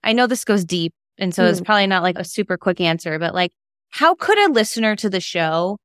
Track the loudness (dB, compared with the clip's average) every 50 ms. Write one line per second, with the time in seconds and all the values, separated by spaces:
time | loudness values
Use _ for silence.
0 | 0 0 2 2 2 2 0 -4 -2 0 0 0 0 -2 -4 -4 -4 -4 -6 _
1 | _ _ _ -6 -6 -4 0 2 2 2 2 0 0 0 2 2 4 2 2 2
2 | 2 0 -2 -2 -8 -8 -4 -6 -4 -4 -4 -2 -2 -2 0 0 0 0 0 -2
3 | -4 -6 -6 -4 -4 -4 -2 -2 -2 -2 -4 _ _ _ _ _ _ _ -4 2
4 | 2 2 2 2 2 2 2 4 4 4 4 2 0 0 -2 -2 0 -2 -2 0
5 | -2 -2 -2 -2 -6 -4 -4 -2 -2 0 0 -2 -2 -2 -4 -8 -12